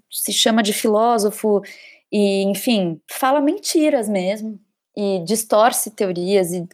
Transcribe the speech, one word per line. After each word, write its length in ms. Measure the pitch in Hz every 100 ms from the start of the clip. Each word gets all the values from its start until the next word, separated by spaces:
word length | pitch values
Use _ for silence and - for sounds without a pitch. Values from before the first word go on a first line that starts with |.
| _
se 220 | - -
chama 300 | 208 233 226
de 100 | 208
filósofo 880 | 208 233 208 233 233 202 208 214 202 196 - - - _
e, 320 | 208 202 196
enfim, 580 | 196 196 - 220 180 160 -
fala 300 | - 262 285
mentiras 680 | 285 403 - 349 302 277 214
mesmo 500 | 202 180 214 220 208 _ _ _ -
e 260 | 202 190
distorce 640 | 165 220 - 208 233 247 -
teorias 640 | - 196 175 180 196 175
e 140 | 180 170